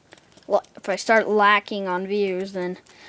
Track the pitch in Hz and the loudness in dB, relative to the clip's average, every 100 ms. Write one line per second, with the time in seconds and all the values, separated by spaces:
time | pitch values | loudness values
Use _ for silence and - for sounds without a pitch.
0 | _ - _ - - 202 - - - 277 | _ -20 _ -18 -2 -2 -2 -12 -6 -4
1 | - 220 202 214 202 202 - 208 190 180 | 2 2 2 4 4 4 0 -8 -4 -4
2 | 190 208 196 185 196 190 180 185 _ - | -4 -2 -2 -4 -6 -6 -8 -8 _ -20